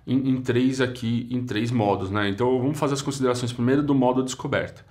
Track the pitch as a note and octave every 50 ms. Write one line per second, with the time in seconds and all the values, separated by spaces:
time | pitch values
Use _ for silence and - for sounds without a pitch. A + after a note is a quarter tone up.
0 | - A#2+ B2 C3+ C3 C3+ B2+ B2+ B2+ - A#2 A#2+ B2+ C3+ C3 C3 C3 C3 B2+ -
1 | A2+ A2+ A#2 A#2 A#2 - B2+ B2 B2 B2 G#2 G#2+ A#2 A#2+ B2 A#2 G#2 G2+ G2 F#2
2 | F#2+ F#2+ G2 G#2 G2+ G2+ G2 G2+ A#2+ B2+ B2+ B2 B2 C#3+ D3+ - D#3 C3+ C#3 C3+
3 | - C#3+ C3+ C#3 B2+ B2 B2 B2 B2+ A#2 B2 B2 A#2+ B2 C3+ D3 D3 C#3+ C#3+ C3+
4 | B2 B2 B2 C3 B2+ - - - - C#3+ A#2 F#2 D#2+ - - - - -